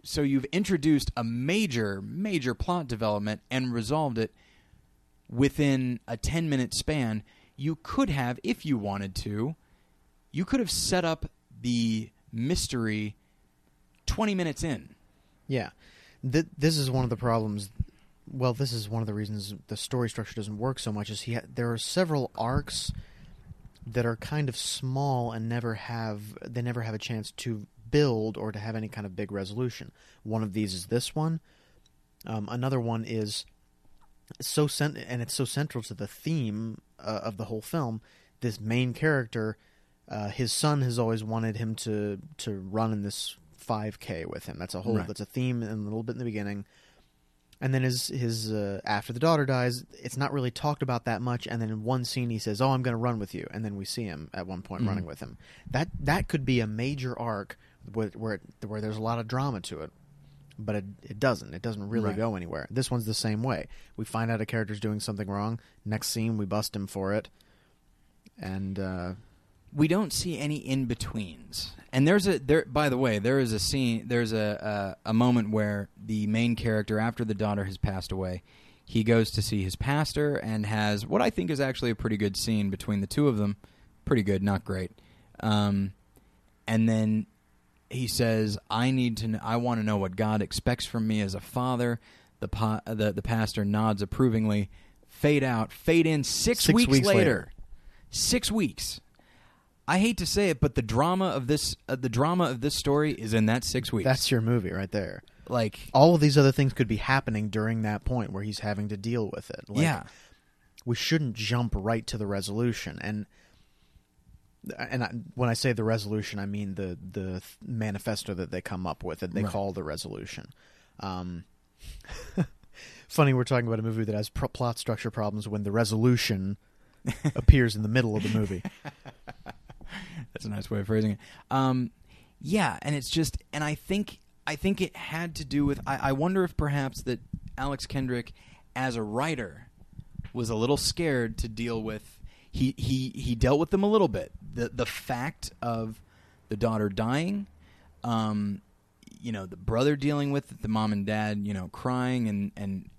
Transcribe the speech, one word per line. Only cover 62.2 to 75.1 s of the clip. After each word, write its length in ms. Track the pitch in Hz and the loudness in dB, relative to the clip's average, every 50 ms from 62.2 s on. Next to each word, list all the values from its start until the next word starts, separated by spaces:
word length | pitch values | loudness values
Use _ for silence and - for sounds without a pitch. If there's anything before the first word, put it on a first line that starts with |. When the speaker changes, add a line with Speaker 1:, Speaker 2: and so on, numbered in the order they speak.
| 113 113 104 | 0 0 -2
Speaker 2:
anywhere. 320 | 92 87 - - 76 - - | -4 -6 -6 -6 -8 -8 -4
This 220 | 107 135 127 - | -2 -2 0 0
one's 160 | 127 120 107 | 0 -2 0
the 80 | 110 107 | -2 -2
same 300 | - - 110 107 107 117 | 0 0 0 0 0 0
way. 240 | 131 104 78 - - - - - - - | 0 -2 -2 -4 -8 -12 -18 -18 -14 -10
We 80 | - 110 | -10 -8
find 240 | - - 110 113 113 | -4 -2 -2 0 0
out 80 | 117 107 | 0 0
a 60 | 110 | -2
character's 340 | - 120 113 107 98 107 101 | -2 -2 -2 -2 -2 -4 -4
doing 180 | 113 107 107 104 | -2 -2 -2 -2
something 300 | - - 104 98 101 95 | -4 -4 -4 -4 -4 -4
wrong. 320 | 98 101 104 113 117 117 - - _ _ - | -2 -2 -2 -2 -4 -6 -8 -14 _ _ -6
Next 240 | 104 110 113 - - | -4 -4 -2 -2 -2
scene, 280 | - 117 110 113 113 | -2 0 0 0 0
we 100 | 107 101 | 0 0
bust 280 | 92 101 107 107 - - | 0 0 -2 -2 -2 -4
him 140 | 101 98 - | -6 -6 -6
for 260 | - 98 95 98 104 | -4 -2 -2 0 0
it. 160 | 110 - - - _ _ _ _ _ _ _ _ _ _ _ _ _ _ _ _ _ - - _ 226 | -2 -2 -6 -12 _ _ _ _ _ _ _ _ _ _ _ _ _ _ _ _ _ -20 -20 _ -10
And, 380 | - 95 95 95 98 95 95 98 | -6 -6 -4 -4 -4 -4 -4 -4
uh, 320 | 95 92 92 90 87 90 95 107 - - - _ _ _ _ _ _ - | -4 -4 -4 -4 -4 -6 -8 -10 -14 -20 -20 _ _ _ _ _ _ -4
Speaker 1:
We 140 | - 143 151 156 | 0 2 4 4
don't 240 | 175 208 214 151 | 4 2 2 0
see 260 | - - - 180 156 110 | -2 -4 -4 -4 -4 -4
any 180 | 147 147 151 | -2 -2 -4
in-betweens. 1160 | 147 - 131 131 135 131 117 120 - - - - 113 101 85 78 - - - - - - - - - - - - | -4 -2 0 0 0 0 0 -2 -4 -4 -6 -6 -6 -6 -6 -10 -14 -16 -12 -10 -10 -10 -10 -12 -16 -10 -2 2
And 120 | 131 139 156 | 4 6 6
there's 180 | 196 202 180 | 6 6 4
a, 120 | 202 170 113 | 2 0 2
there, 260 | 135 131 151 165 - | 2 4 4 4 4
by 220 | 135 123 147 151 139 | 2 0 2 2 2
the 80 | 127 123 | 2 2
way, 200 | 135 123 107 101 | 2 2 2 2
there 200 | 101 120 135 139 | 2 2 2 2
is 140 | 127 113 | 2 2
a 60 | 110 101 | 0 0
scene, 460 | - - - 135 127 117 113 110 - 110 | 0 0 0 2 2 2 0 0 -2 0
there's 240 | 123 120 117 107 | 0 0 2 2
a, 640 | 113 110 107 104 104 - - 107 104 101 98 95 - - - | 0 0 0 0 -2 -2 -2 -2 -2 -2 -2 -4 -6 -6 -2
a, 60 | - | 2